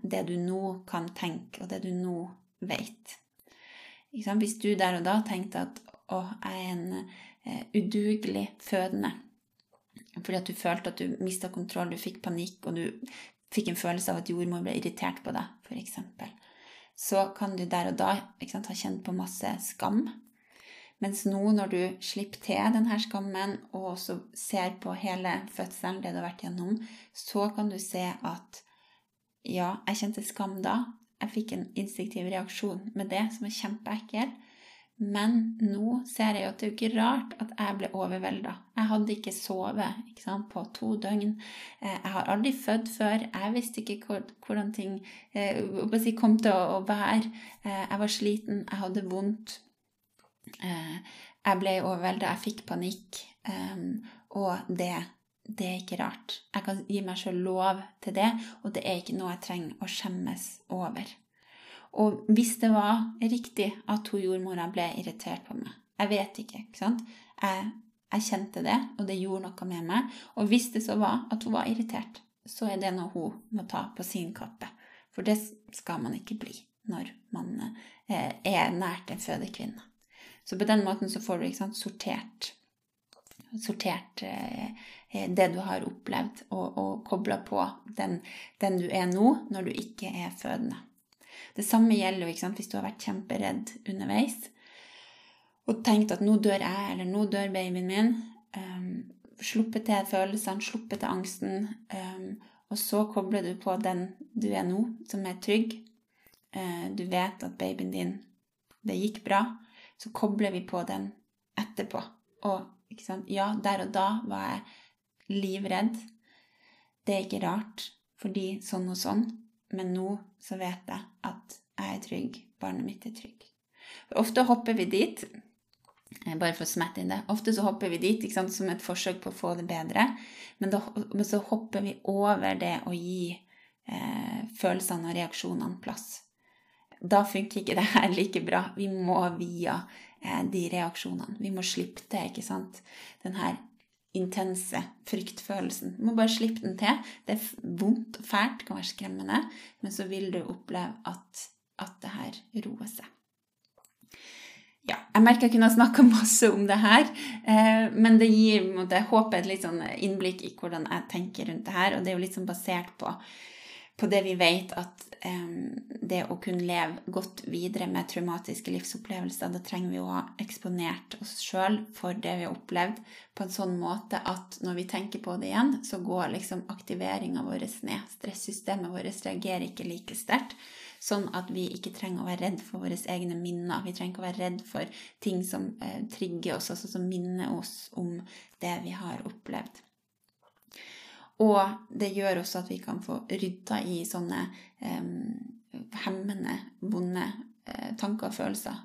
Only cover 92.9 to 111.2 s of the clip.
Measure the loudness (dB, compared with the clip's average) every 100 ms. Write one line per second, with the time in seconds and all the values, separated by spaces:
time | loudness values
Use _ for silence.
92.9 | -6 -6 -6 -4 -2 -2 -2 -6 -10 -8
93.9 | -6 0 2 2 -2 -12 _ -20 -20 -20
94.9 | -20 -20 -20 -20 _ _ _ -2 0 6
95.9 | 6 6 4 6 6 6 4 2 -2 -2
96.9 | -2 0 2 2 2 0 0 -2 -2 0
97.9 | 4 4 4 -4 -16 _ -12 -10 -8 -6
98.9 | -8 -10 -18 -20 -10 0 0 2 0 2
99.9 | 2 4 2 2 0 -2 -4 -4 -6 -6
100.9 | -6 -2 -2 -4 -4 -4 -2 -4 -6 -10
101.9 | -8 -8 -8 -10 -12 -14 _ _ -4 2
102.9 | 2 2 0 0 0 0 -2 -2 0 0
103.9 | 0 -4 -8 -8 -2 0 0 2 2 0
104.9 | -2 -8 -6 -6 -4 2 2 2 -4 -14
105.9 | _ _ _ -20 _ _ -6 -6 -6 -6
106.9 | -4 0 0 0 -2 -10 -4 -4 -2 -4
107.9 | -2 -2 -4 -12 _ _ _ _ _ -4
108.9 | -2 -2 -4 2 2 2 -4 -18 -20 -20
109.9 | -18 -12 -2 0 2 0 0 -4 -4 -4
110.9 | -6 -6 -10